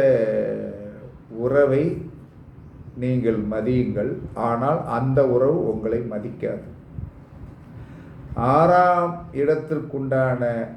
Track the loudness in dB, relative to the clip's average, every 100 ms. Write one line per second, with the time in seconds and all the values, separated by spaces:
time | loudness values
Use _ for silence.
0 | 6 4 2 0 -2 -4 -8 -10 -14 -16
1 | -18 -20 -14 -4 0 4 4 4 0 -4
2 | -10 -16 -20 -20 -20 -20 -20 -20 -16 -6
3 | -2 0 2 0 0 -2 0 2 2 2
4 | 0 -4 -8 -4 0 0 2 0 0 -2
5 | 2 4 4 4 4 2 0 -2 -2 -2
6 | -2 -6 -8 -6 -6 -6 -10 -18 -16 -12
7 | -12 -14 -20 -18 -18 -18 -18 -18 -18 -18
8 | -18 -18 -10 -2 2 4 6 6 6 4
9 | 0 -4 -8 -2 0 0 -2 -6 -4 -6
10 | -2 0 0 0 -2 -2 -6